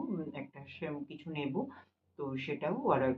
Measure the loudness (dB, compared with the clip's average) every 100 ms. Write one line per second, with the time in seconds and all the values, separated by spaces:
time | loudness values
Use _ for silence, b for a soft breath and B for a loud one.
0 | 2 -2 -2 -6 -8 -12 -14 -8 -6 -4
1 | -6 -10 -6 -2 0 0 -2 B B _
2 | _ -6 -4 -2 -2 0 0 2 6 6
3 | 6